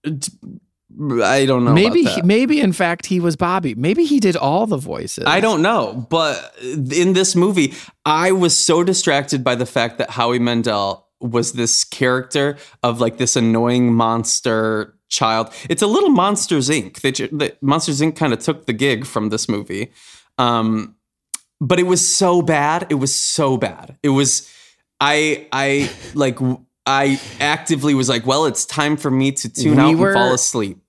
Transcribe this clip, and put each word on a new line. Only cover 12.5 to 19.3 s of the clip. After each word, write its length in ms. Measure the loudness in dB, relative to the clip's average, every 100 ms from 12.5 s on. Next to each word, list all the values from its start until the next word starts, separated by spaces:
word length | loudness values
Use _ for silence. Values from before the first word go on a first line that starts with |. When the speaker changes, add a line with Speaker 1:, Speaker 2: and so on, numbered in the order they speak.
| -4 -16 _
Speaker 1:
of, 160 | -4 0
like, 180 | -2 0
this 180 | -2 2
annoying 580 | 2 2 2 2 2
monster 1000 | 2 2 0 -2 -2 0 0 0 -2 -6 _ _
child. 440 | -2 0 0 -4 -10 -6
It's 120 | -2
a 60 | 2
little 220 | 2 4
Monsters, 600 | 4 2 0 0 0 0
Inc. 300 | -2 -4 -4
They 100 | -4
ju-, 180 | -4 -6
the, 240 | -4 -4 -2
Monsters, 400 | 0 0 -2 0
Inc 140 | -2 0
kinda 180 | -2 -2
took 300 | -4 -4 -6
the 80 |
gig 320 | -2 0 -2 -4
from 240 | -4
this 180 | -4